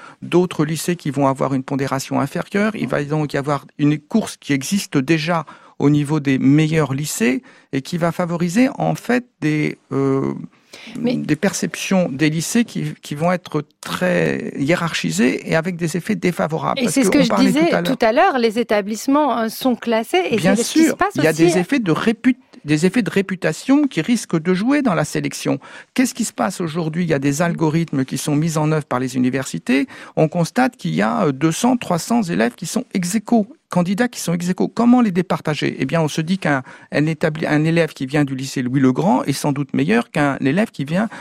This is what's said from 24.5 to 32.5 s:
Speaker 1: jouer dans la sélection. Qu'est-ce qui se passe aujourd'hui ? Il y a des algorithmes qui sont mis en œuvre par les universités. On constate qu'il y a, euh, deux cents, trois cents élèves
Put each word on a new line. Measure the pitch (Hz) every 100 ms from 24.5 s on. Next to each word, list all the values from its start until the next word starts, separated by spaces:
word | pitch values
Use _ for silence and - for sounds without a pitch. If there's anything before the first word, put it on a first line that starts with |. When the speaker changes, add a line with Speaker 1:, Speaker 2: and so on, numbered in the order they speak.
Speaker 1:
jouer | 185 226 294
dans | 269
la | 160
sélection. | 156 156 143 - 147 139 - - -
Qu'est-ce | - 254
qui | -
se | 226
passe | - 220 190
aujourd'hui ? | 170 165 160 160
Il | 170
y |
a | 143
des | 143 143
algorithmes | 170 151 160 160 165 139 131
qui | -
sont | -
mis | 147 165 156
en | 151
œuvre | 156 -
par | 127
les | 131 127
universités. | 127 135 131 165 - 262 269 - - -
On | 156
constate | 180 165 - 254 -
qu'il | 170
y | 160
a, | 214 233 160
euh, |
deux | 135 160
cents, | 165 247 254
trois | - 175
cents | - 233
élèves | 175 170 233